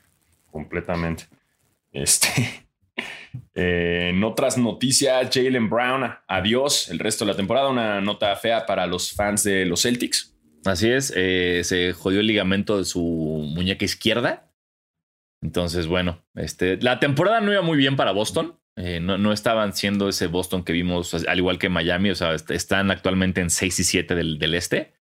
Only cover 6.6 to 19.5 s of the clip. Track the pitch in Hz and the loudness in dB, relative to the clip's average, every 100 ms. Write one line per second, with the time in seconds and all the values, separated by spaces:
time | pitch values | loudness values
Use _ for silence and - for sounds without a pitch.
6.6 | 143 - - 85 107 - 101 95 98 120 | 2 0 -2 -4 -2 0 -2 -2 0 0
7.6 | 139 127 110 101 101 104 104 98 113 113 | 2 0 0 -2 -2 -2 -2 0 0 0
8.6 | - 95 90 90 - - 104 101 104 95 | 0 -2 -2 -2 -4 -2 0 0 0 2
9.6 | 92 85 120 123 - - - _ _ _ | 0 0 0 0 -2 -4 -6 _ _ _
10.6 | 95 90 113 131 135 92 92 92 90 87 | -4 0 2 2 0 0 0 2 2 0
11.6 | 85 90 90 87 98 98 110 104 92 98 | 0 0 0 0 0 2 4 2 2 0
12.6 | 101 101 90 90 85 82 78 78 73 82 | 0 0 0 -2 -2 -2 -2 -4 -4 -2
13.6 | 92 95 98 - 110 110 143 - _ _ | -2 0 -2 0 0 2 0 -4 _ _
14.6 | _ _ _ _ _ _ _ _ 80 90 | _ _ _ _ _ _ _ _ -6 -2
15.6 | 87 87 80 90 90 87 _ - 80 - | -2 -2 0 0 0 -4 _ -10 -10 -2
16.6 | 92 95 123 123 147 139 185 226 202 202 | 0 2 0 2 2 2 2 2 2 2
17.6 | 170 151 135 139 123 - - 165 330 - | 2 2 2 2 2 0 0 -2 -4 -10
18.6 | _ - 90 85 87 95 104 104 120 | _ -10 -6 -2 -2 2 2 2 0